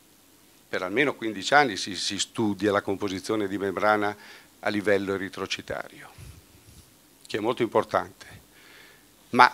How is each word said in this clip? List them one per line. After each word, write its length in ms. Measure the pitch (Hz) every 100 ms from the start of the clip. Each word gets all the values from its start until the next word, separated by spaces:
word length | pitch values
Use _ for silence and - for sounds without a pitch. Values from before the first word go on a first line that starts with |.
| _ _ _ _ - - -
per 140 | 101
almeno 340 | 92 107 143 -
quindici 360 | 113 98 95
anni 240 | 143 139 95
si, 200 | - 87
si 240 | - 98
studia 500 | - - 110 95 104
la 100 | 98
composizione 680 | - 95 101 92 - 107 101
di 100 | 98
membrana 580 | 98 90 104 107 104 104 - - - -
a 80 | 104
livello 460 | 104 95 98 98
eritrocitario, 960 | 98 95 92 95 - - - - - - - - - - - - - - _ _ - -
che 120 | 110
è 20 |
molto 220 | 107 127
importante. 640 | 113 113 - 95 90 - - - - - - - - - - _ -
Ma 220 | 123 123